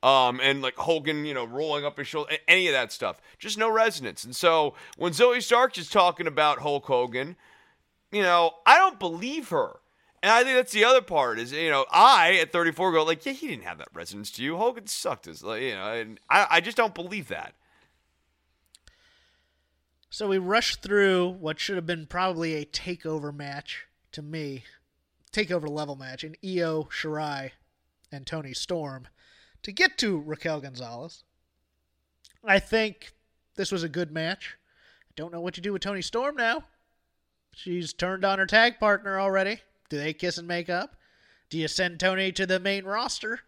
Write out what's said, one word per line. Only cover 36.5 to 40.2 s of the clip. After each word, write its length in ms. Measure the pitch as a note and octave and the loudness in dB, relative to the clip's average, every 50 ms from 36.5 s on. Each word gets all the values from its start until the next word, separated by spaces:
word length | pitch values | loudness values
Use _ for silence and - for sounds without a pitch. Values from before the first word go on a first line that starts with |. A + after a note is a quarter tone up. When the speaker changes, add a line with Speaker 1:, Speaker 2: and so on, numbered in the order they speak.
| A#3 D#4+ D4 _ _ _ _ _ _ _ _ _ _ _ _ _ _ _ _ _ _ | 0 -2 -6 _ _ _ _ _ _ _ _ _ _ _ _ _ _ _ _ _ _
Speaker 2:
She's 400 | - - F#3 F3 F3+ E3+ D3+ - | -16 -10 -8 -6 -6 -6 -8 -8
turned 320 | _ - F3+ F#3+ F#3+ F#3+ | _ -6 -6 -4 -2 0
on 140 | G3 G3 F#3+ | 0 2 0
her 80 | F#3+ | 0
tag 320 | F3+ G#3 A3 A3+ A#3+ A#3 _ | 2 4 4 4 4 2 _
partner 420 | A3 G#3+ G3+ G3 A3 G3+ G3 F#3+ | 2 2 2 0 0 -6 -4 -2
already. 380 | G3 G3 F#3+ F#3+ F#3+ G3 A3 A3+ _ _ _ _ _ _ | 0 0 0 0 0 -2 -4 -8 _ _ _ _ _ _
Do 80 | - D3 | -8 -6
they 140 | C#3+ D#3 D#3 | -6 -6 -6
kiss 260 | _ | _